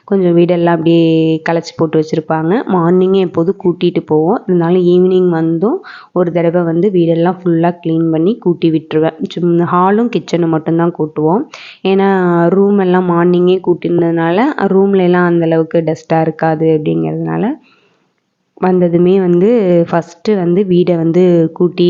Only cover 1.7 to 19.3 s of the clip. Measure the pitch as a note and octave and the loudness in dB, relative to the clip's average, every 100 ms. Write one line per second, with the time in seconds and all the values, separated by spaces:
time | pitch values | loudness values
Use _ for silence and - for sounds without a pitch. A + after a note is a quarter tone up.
1.7 | - D#3+ D#3 D#3 D#3+ D#3 D#3+ D#3+ G#3 - | -4 -2 0 -2 -4 -4 -4 -2 -2 -2
2.7 | F#3 E3 F#3 F#3 F#3+ F3+ - E3 F#3+ F3+ | -2 2 2 2 0 0 -2 -2 -2 -4
3.7 | E3+ F3 E3+ - D#3 D#3+ B3 - F3+ E3 | -2 -2 -2 -2 0 0 -2 -2 -2 0
4.7 | F3+ F3 F3+ F#3 F#3 F3+ E3 E3 E3 G3+ | 0 2 2 2 2 0 0 -2 -2 -2
5.7 | F#4 - - - F3+ F3+ E3 E3+ F3 E3+ | -4 -8 -20 -8 -4 -2 -2 0 0 0
6.7 | E3 G3+ F#3 E3 E3 E3+ F3+ F3+ E3 E3+ | 0 0 2 0 0 0 -2 -2 0 0
7.7 | E3+ E3 E3 E3 D#3+ E3+ A#3+ F3+ E3 E3 | -2 -4 -2 0 0 -2 -2 -2 -2 0
8.7 | D#3+ D#3 D#3 D#3+ - F#3+ - F3 E3+ E3+ | -2 -2 -2 -2 -4 -8 -4 -2 0 0
9.7 | F3+ F#3 G#3 A#3+ F3+ - E3+ E3+ D#3+ D#3+ | 0 2 2 0 -4 -4 -2 0 -2 -2
10.7 | E3 E3+ E3 D#3 D3+ D#3 G3 D4+ - - | 0 0 -2 -6 -2 -2 -2 -4 -14 -20
11.7 | - F#3+ F#3+ G3 F#3+ F3+ F3 E3+ F#3+ G3+ | -8 -2 0 2 0 0 2 2 2 2
12.7 | G3+ F#3 F3+ F3+ E3+ F3 F3 F3+ F#3 F#3 | 2 2 0 0 0 2 2 2 2 0
13.7 | E3+ E3+ F3 E3 E3 E3 F3+ C#4 - G3 | -2 -2 0 0 0 0 0 -2 -2 0
14.7 | F#3 G3 G3 F3+ F3+ F3 E3+ E3 E3 D#3+ | 2 2 2 2 2 2 0 2 0 0
15.7 | E3+ D#3+ D#3+ - D#3+ D#3+ D#3+ D#3+ D#3 D#3+ | -2 -2 -4 -2 -2 -2 -2 -2 0 0
16.7 | D#3 D#3 E3 D#3+ D#3+ E3 E3 G3+ D#4 _ | 0 0 -2 -2 -4 -6 -4 -4 -6 _
17.7 | _ _ _ _ _ _ _ _ - F#3 | _ _ _ _ _ _ _ _ -4 0
18.7 | F#3 F3 E3+ F3+ G3 F#3 | 2 2 2 2 2 2